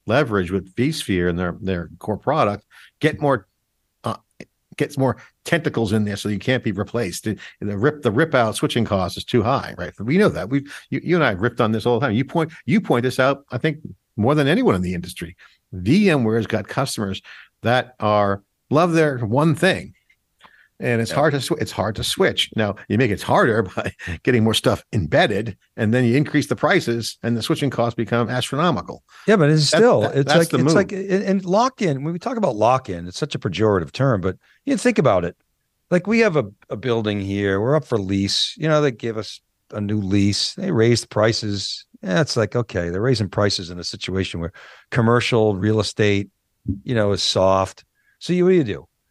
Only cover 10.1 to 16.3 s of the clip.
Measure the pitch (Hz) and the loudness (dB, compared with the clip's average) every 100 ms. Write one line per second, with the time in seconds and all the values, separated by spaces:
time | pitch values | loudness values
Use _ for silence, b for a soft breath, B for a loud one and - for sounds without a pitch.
10.1 | 175 208 80 95 139 143 B B 131 - | 2 2 0 -4 -4 -6 B B -6 -2
11.1 | 175 135 92 120 - 110 110 117 117 135 | 2 2 2 -2 0 0 0 0 0 2
12.1 | 107 139 175 160 B - 196 - 123 127 | 0 0 -2 -4 B -2 -2 2 0 0
13.1 | 127 131 139 - 123 160 147 - - _ | 2 0 0 -6 -4 -4 -4 -10 -20 _
14.1 | - 110 151 139 202 - 95 90 90 87 | -2 2 4 2 2 2 2 0 -6 -8
15.1 | - 82 - b b _ 90 90 185 202 | -12 -14 -14 b b _ -6 2 4 4
16.1 | 147 110 | 2 2